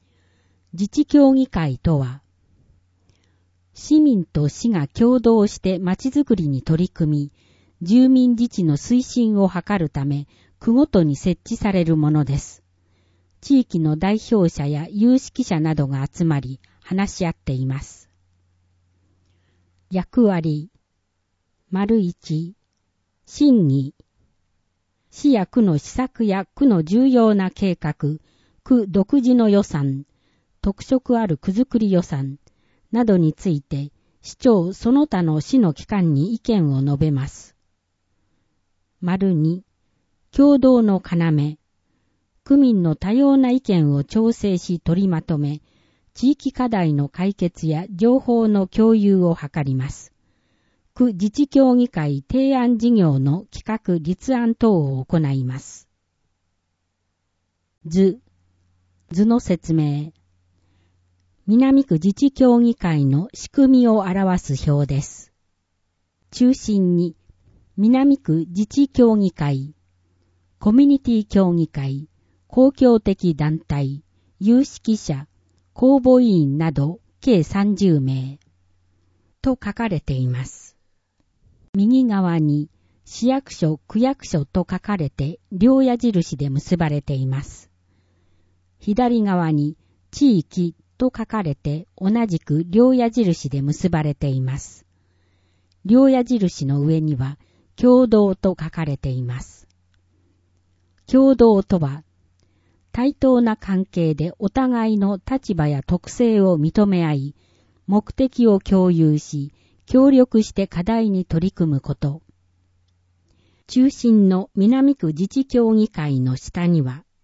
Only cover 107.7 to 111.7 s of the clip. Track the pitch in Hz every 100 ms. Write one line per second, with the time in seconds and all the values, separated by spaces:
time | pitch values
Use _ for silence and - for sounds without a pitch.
107.7 | _ - 208 - - 262 - 233 196 -
108.7 | 190 185 165 156 151 - 147 143 - _
109.7 | _ - 254 269 269 254 220 220 - 196
110.7 | 170 180 226 220 190 180 165 185 - 165